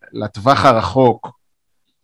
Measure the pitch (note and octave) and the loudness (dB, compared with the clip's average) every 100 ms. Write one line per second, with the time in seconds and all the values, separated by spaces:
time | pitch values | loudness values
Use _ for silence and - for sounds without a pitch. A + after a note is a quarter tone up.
0 | _ - G#2 - A2+ C3+ C#3+ A#2 F#2+ B2+ | _ -12 -12 -4 0 2 2 2 0 0
1 | B2+ A2+ - _ _ _ _ _ _ _ | 2 0 -8 _ _ _ _ _ _ _